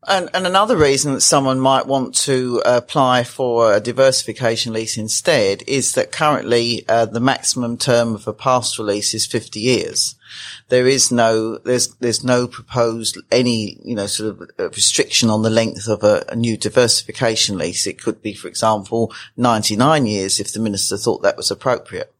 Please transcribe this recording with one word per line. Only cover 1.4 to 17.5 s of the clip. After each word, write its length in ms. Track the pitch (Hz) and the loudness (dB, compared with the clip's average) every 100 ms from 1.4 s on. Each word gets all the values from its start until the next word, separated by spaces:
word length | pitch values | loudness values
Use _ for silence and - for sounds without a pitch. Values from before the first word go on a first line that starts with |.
| 135 131 | 2 2
might 260 | 131 135 - | 2 2 2
want 260 | 135 127 - | -2 -2 -4
to 460 | - 131 127 120 - | 0 0 0 0 2
apply 580 | 123 - 151 131 123 | 2 0 0 2 2
for 500 | 120 - 127 117 113 | 0 -4 0 4 4
a 60 | 104 | 4
diversification 920 | 107 120 135 127 - 104 123 113 120 | 0 4 4 4 -4 -2 -2 -2 -4
lease 240 | 110 110 - | -4 -4 -6
instead 680 | 110 - - 151 98 98 - | -4 -4 0 2 2 0 -2
is 280 | 139 127 | -2 0
that 180 | - - | -2 -2
currently, 720 | - 151 147 - 120 117 117 - | 0 0 0 2 0 0 -4 0
uh, 160 | 113 113 | 0 2
the 160 | 117 | 0
maximum 560 | 127 127 - - 120 120 | 0 0 -2 -4 -4 -4
term 360 | - 120 117 | 2 2 2
of 140 | 107 - | -4 -8
a 60 | |
pastoral 560 | 104 135 127 120 - 107 | -6 0 0 -2 -4 -2
lease 240 | 104 - | -2 -2
is 120 | 110 - | -4 -4
fifty 360 | 120 - 107 | -4 -6 -4
years. 540 | 117 120 82 - - - _ - - - _ | 0 0 0 -4 -4 -6 _ -18 -16 -18 _
There 200 | 127 127 | 2 4
is 220 | 135 - | 2 2
no, 480 | 120 113 113 110 110 | 4 2 2 -2 -6
there's, 360 | - 123 - - | -2 0 -2 -4
there's 260 | 123 110 | -2 -2
no 280 | 127 123 123 | 0 0 0
proposed 680 | - 110 123 117 113 110 - - | -8 -6 0 0 0 -6 -8 0
any, 480 | 123 123 117 107 - | 2 2 0 -2 -8
you 140 | - 113 | -8 -4
know, 120 | 101 | -4
sort 240 | - 107 | -4 -6
of, 180 | 92 90 - | -8 -16 -6
uh, 100 | 87 | -6
restriction 580 | - - - - - 117 | 0 0 0 0 2 2
on 120 | 107 | 2
the 80 | 110 | 2
length 380 | 113 113 - 104 | 2 0 -4 -4
of 160 | 104 | 2
a, 220 | 104 104 - | 4 2 0
a 80 | 113 | -2
new 220 | 117 107 | -2 -2
diversification 1000 | 104 - 120 - - - 120 110 - | 0 2 2 2 -4 -2 -2 0 -2